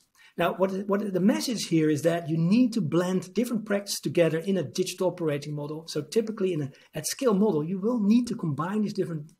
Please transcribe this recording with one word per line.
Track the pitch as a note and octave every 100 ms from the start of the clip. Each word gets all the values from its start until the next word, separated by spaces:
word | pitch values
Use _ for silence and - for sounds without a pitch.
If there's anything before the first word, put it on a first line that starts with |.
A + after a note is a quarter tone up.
| _ _ - -
Now, | E3+
what, | F3 F#3+ F#3+ G#3
what | G3+ G#3+
the | F#3
message | F#3+ D#4 D4+ G#3 -
here | E3 D#3
is | D3
that | D#3+ E3+ C#3+
you | D#3+
need | E3 A3+ B3+
to | A#3
blend | D#3 D#3+ F3+ F#3 -
different | - B3 A#3 -
practices | G3+ - -
together | E3 D3+ E3 D#3+
in | F#3+ F#3+
a |
digital | C3+ - F3+ - F#3
operating | F3 E3 D3 D3+
model. | D3 D3 D#3 E3
So | D#3
typically | D3 A3 A3 G#3+ F#3+
in | D#3+
a | C#3 - - D#3
at-scale | - - C4
model, | G3 A3 D#3
you | D#3 F#3+
will | G3+ B3
need | G3 A#3 A#3+
to | -
combine | E3 C3+ E3+ G#3+
these | G3+
different | - E3 D#3+ D3 _